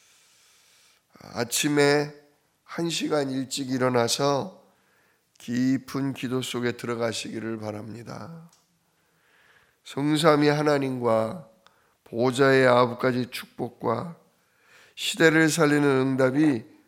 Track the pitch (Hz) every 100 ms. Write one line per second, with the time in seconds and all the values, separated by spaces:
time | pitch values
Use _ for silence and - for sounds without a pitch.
0 | _ _ _ _ _ _ _ _ _ _
1 | _ - - 104 120 - 151 147 143 147
2 | 147 - _ _ _ _ - - 170 160
3 | - 151 135 131 127 - 131 131 127 123
4 | 117 - 143 139 190 - _ _ _ _
5 | _ _ _ _ - 120 127 131 - 139
6 | 135 127 123 127 120 123 120 117 117 117
7 | 117 107 - 113 110 113 107 104 110 110
8 | 117 120 110 165 165 _ _ _ _ _
9 | _ _ _ _ _ _ _ _ - -
10 | 147 151 160 147 147 147 151 143 135 127
11 | 120 113 110 165 - _ _ _ _ _
12 | - 117 127 127 139 135 131 123 123 117
13 | 131 123 120 - - - 123 - 117 117
14 | 170 - _ _ _ _ _ - - -
15 | - - 160 160 160 156 151 147 143 131
16 | 131 131 131 135 156 120 - _